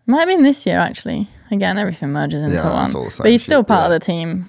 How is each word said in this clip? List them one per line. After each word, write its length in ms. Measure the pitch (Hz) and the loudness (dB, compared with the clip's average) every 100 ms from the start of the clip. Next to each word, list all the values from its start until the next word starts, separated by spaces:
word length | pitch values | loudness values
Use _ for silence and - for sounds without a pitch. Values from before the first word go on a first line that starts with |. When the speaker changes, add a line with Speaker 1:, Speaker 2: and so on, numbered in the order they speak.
| - | 0
Speaker 1:
Might 140 | 277 | 2
have 80 | 339 | 2
been 140 | 370 | 4
this 240 | 277 277 - | 4 4 0
year, 120 | 175 | 0
actually. 500 | 170 - - - 202 - _ | 0 -4 -8 -6 -6 -10 _
Again, 280 | 202 190 190 | -2 -2 -2
everything 340 | 196 165 143 | -4 -4 -6
merges 300 | 147 143 151 | -4 -4 -4
into 140 | 151 - | -2 -2
Speaker 2:
Yeah, 140 | 80 | 0
Speaker 1:
one. 140 | - 65 | -2 -2
Speaker 2:
it's 80 | |
all 100 | 69 | -4
the 60 | 60 | -8
same 140 | - | 0
Speaker 1:
But 60 | 214 | 2
he's 120 | 240 | 2
still 180 | - 294 | 2 0
Speaker 2:
shit, 80 | 226 | 4
Speaker 1:
part 120 | 196 | 2
Speaker 2:
yeah. 120 | 160 | 2
Speaker 1:
of 60 | 160 | 0
the 40 | - | 0
team. 420 | 170 165 185 | -4 -4 -6